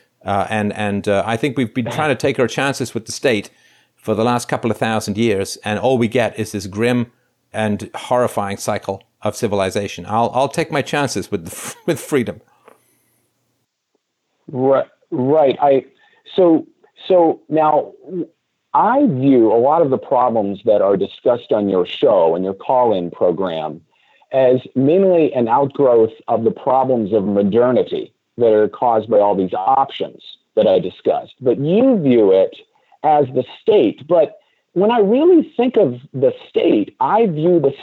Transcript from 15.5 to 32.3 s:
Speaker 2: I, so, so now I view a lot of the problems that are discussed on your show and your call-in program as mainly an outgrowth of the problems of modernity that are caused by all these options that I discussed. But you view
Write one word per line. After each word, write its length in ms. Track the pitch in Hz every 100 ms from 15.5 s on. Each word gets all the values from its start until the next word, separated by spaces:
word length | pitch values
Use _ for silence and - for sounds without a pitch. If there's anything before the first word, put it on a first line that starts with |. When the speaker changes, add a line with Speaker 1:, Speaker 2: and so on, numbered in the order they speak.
| -
Speaker 2:
I, 260 | 143 135 - _ _ _ - -
so, 300 | 175 160 - _ _ _ -
so 320 | 185 165 - -
now 440 | 151 151 151 - - 143 180 147 _ _ _ _
I 320 | 143 196 262 285
view 460 | 131 135 131 110
a 60 | 117
lot 240 | 131 160
of 80 | 147
the 80 | 123
problems 640 | - 127 123 113 101 98 117
that 160 | 104
are 140 | 98 98
discussed 560 | 98 - 139 120 -
on 160 | 113 101
your 180 | 92 87
show 480 | - 143 98 82
and 100 | 85
your 100 | 92
call-in 560 | 98 - 131 120 98 87
program 680 | - 90 85 95 80 78 76 _ _ _ _ _
as 280 | 135 131 127 -
mainly 580 | 127 135 185 190 175 147
an 120 | 127 113
outgrowth 640 | 123 139 - 135 117 113 - -
of 160 | 117
the 60 | 113
problems 640 | 98 139 131 131 123 101
of 120 | 107
modernity 880 | 98 101 101 110 123 117 - 85 - _ _ -
that 140 | 117
are 160 | 107 104
caused 420 | - 123 113 104
by 80 | 104
all 160 | 101
these 180 | 98 92
options 720 | 92 92 131 135 - 80 - - - _ -
that 100 | 104
I 120 | 92
discussed. 560 | 87 - - 78 - -
But 180 | 123 117
you 400 | 143 196 269 220
view 320 | 143 120 98